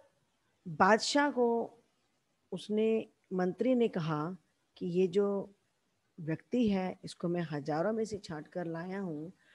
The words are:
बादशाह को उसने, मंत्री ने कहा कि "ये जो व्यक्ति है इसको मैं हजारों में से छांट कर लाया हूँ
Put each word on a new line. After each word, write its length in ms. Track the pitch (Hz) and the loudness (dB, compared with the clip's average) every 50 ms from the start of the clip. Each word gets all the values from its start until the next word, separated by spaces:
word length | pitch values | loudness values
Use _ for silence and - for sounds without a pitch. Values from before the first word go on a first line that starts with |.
| - _ _ _ _ _ _ _ _ _ _ _ _ 185 | -20 _ _ _ _ _ _ _ _ _ _ _ _ -12
बादशाह 640 | 160 147 190 185 214 220 - - - 285 285 294 | 0 4 6 6 6 6 4 2 2 4 4 4
को 440 | 262 247 247 233 233 233 233 - - - _ _ _ _ _ _ _ _ _ _ _ _ _ _ | 2 2 2 2 2 0 -2 -6 -10 -18 _ _ _ _ _ _ _ _ _ _ _ _ _ _
उसने, 560 | - 180 - - 208 214 220 220 220 220 220 - _ _ _ _ 196 | -10 -10 -6 -2 0 2 2 2 2 0 -2 -4 _ _ _ _ -2
मंत्री 420 | 185 180 185 180 - - 247 262 | 0 0 0 0 0 2 2 4
ने 120 | 247 233 226 | 4 4 2
कहा 480 | - 185 156 160 160 151 151 165 190 185 - _ _ _ _ _ _ - | 0 -2 -2 0 0 -2 -2 -4 -6 -8 -14 _ _ _ _ _ _ -8
कि 80 | 185 | -6
"ये 220 | 185 170 180 190 185 | -2 2 2 2 4
जो 440 | 165 202 202 202 202 196 190 - - _ _ _ _ _ _ _ _ _ _ _ _ - | 4 2 2 2 0 -2 -4 -6 -12 _ _ _ _ _ _ _ _ _ _ _ _ -12
व्यक्ति 500 | 165 147 160 151 - _ - 247 247 214 | -6 -6 -6 -6 -6 _ 0 2 2 2
है 300 | 202 190 185 185 - - - | 2 2 0 -2 -6 -8 -12
इसको 240 | 165 - - - 175 | -16 -10 -6 -4 -2
मैं 140 | 170 175 | -2 -2
हजारों 500 | 170 151 156 147 139 151 151 151 170 202 226 | -2 -4 -4 -6 -4 -2 -2 0 0 -2 -2
में 120 | 220 226 | -2 -4
से 120 | - 220 190 | -4 -6 -10
छांट 300 | 196 - 170 151 151 - | -10 -10 -10 -12 -12 -10
कर 180 | - 180 175 | -10 -8 -8
लाया 340 | 165 165 165 170 185 185 196 | -6 -6 -8 -8 -8 -8 -6
हूँ 320 | 202 180 160 147 156 170 190 _ _ _ _ | -6 -6 -6 -8 -10 -12 -14 _ _ _ _